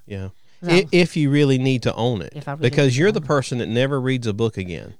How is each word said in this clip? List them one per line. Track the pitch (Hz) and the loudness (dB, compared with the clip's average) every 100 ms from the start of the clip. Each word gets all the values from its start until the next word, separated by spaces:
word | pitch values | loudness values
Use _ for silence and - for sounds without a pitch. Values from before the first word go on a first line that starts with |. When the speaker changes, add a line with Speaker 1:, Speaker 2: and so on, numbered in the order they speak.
| - | -10
Speaker 1:
Yeah. | 98 95 - - - | -10 -10 -14 -20 -10
Speaker 2:
So | 175 | 0
Speaker 1:
I, | 175 165 | 2 4
if | 175 175 165 | 2 2 0
you | 143 | 2
really | 143 139 131 | 4 4 4
need | 131 127 | 2 0
to | 113 | -2
own | - 120 107 | -2 -2 -2
it. | 73 147 | -6 -12
Speaker 2:
If | 143 | -12
I | |
really | 147 120 | -2 0
Speaker 1:
Because | 147 139 | 4 2
Speaker 2:
need | 123 | 4
Speaker 1:
you're | 190 | 2
Speaker 2:
to | |
Speaker 1:
the | 220 | 0
Speaker 2:
own | |
it. | 147 | 0
Speaker 1:
person | 147 - 123 | -2 0 -4
that | 90 | -2
never | 117 135 143 | 0 0 0
reads | 127 131 117 | -2 -2 -2
a | |
book | 104 113 101 | -2 -2 -2
again. | 90 80 - | -8 -10 -12